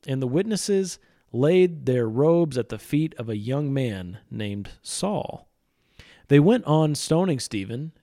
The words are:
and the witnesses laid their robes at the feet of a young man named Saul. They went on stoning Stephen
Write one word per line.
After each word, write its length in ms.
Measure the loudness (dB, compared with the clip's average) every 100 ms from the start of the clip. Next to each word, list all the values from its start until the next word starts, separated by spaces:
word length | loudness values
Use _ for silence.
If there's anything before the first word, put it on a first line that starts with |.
and 160 | -6 -4
the 60 | -2
witnesses 720 | -2 0 -2 0 -2 -2 -8 _ _ _
laid 560 | 0 4 4 4 2 0
their 220 | 0 0
robes 500 | 2 4 4 2 -2
at 120 | -6
the 80 | -8
feet 360 | -4 -2 -2 -4
of 100 | -8
a 80 | -6
young 360 | -4 -4 -2
man 460 | -2 -2 -6 -10 -14 -14
named 380 | -10 -8 -8 -10 -16
Saul. 680 | -12 -6 -4 -4 -6 -12 _ _ _ _ _ -20 -20 -14 4
They 140 | 6
went 240 | 6 4
on 320 | 4 2 2 0
stoning 420 | 0 2 2 -2
Stephen 540 | -4 -6 -6 -8 -10 -14